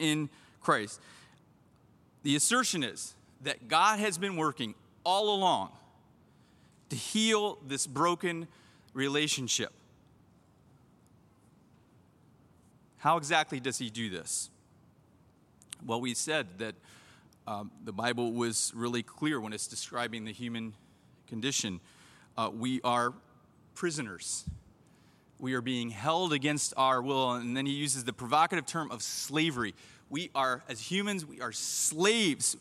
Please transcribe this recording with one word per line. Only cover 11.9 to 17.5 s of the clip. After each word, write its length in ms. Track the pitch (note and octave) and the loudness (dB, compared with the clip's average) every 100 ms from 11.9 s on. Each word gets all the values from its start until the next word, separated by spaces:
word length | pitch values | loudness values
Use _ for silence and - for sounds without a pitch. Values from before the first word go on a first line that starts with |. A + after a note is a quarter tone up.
| - _ _ _ _ _ _ _ _ _ - | -20 _ _ _ _ _ _ _ _ _ -2
How 200 | D3 E3 | 2 2
exactly 420 | C#3+ D#3+ D3+ C3+ | 4 2 2 -2
does 180 | B2 A#2 | -4 -4
he 100 | A#2 | -4
do 220 | A2+ A2 | -4 -4
this? 400 | F2 D2+ - - - _ _ _ _ _ _ _ _ _ _ - - - | -4 -6 -6 -6 -14 _ _ _ _ _ _ _ _ _ _ -18 -12 -4
Well, 140 | A#2 | -2
we 140 | B2 | -2
said 440 | A#2 D#3 D#3 G2 F#2 | -2 0 -2 -2 -6
that, 160 | A2 - - - - - - _ | -8 -8 -18 -20 -20 -20 -20 _
um, 240 | - | -8